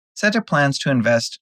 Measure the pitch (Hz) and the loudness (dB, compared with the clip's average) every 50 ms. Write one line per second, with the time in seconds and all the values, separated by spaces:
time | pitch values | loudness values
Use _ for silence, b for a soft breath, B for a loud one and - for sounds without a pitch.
0 | _ _ _ - - 214 208 233 220 - 170 147 143 139 131 - - 147 135 123 | _ _ _ -2 -2 0 0 0 -2 0 0 2 2 0 0 -2 -2 0 0 2
1 | 107 117 117 117 - - - - | 2 2 2 2 0 -4 -12 -14